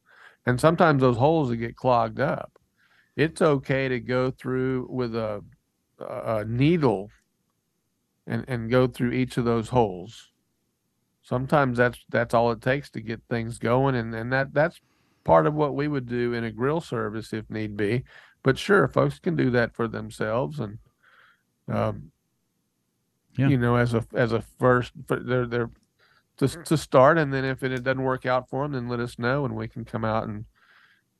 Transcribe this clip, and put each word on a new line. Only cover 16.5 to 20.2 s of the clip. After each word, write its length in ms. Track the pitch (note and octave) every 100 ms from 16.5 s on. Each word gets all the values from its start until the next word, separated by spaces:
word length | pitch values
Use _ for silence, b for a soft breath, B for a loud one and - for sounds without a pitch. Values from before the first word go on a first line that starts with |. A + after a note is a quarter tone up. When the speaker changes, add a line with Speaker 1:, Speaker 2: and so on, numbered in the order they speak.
Speaker 1:
grill 300 | G#2+ C3 E3
service 500 | - A#2+ A2 A2 -
if 160 | A2 -
need 280 | A2 G#2+ G#2
be. 260 | G2+ B2 - b b b
But 140 | C3+ B2+
sure, 300 | - G3 C3+
folks 320 | C3+ C#3 -
can 160 | F#3 D3+
do 140 | C3
that 240 | A#2+ A2+ -
for 120 | A2+
themselves, 720 | A2 A2 -